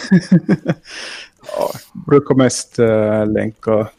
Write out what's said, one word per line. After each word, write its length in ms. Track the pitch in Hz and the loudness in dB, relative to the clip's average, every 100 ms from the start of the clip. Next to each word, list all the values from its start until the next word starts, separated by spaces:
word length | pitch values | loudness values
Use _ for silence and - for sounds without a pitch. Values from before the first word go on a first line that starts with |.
| - | 0
<laughs> 680 | 180 - 175 - - - - - - - - - _ - | 0 4 2 2 -2 -4 -8 -10 -18 -16 -16 -20 _ -12
Ja, 240 | - - - - - - | -8 -6 -8 -16 -16 0
brukar 280 | 143 139 | 2 2
mest, 440 | 131 123 - - - | 2 2 0 -6 0
eh, 480 | 113 107 107 110 107 | 2 2 2 0 0
länka. 600 | 104 107 - - 107 110 | -2 -4 -6 -2 -2 -2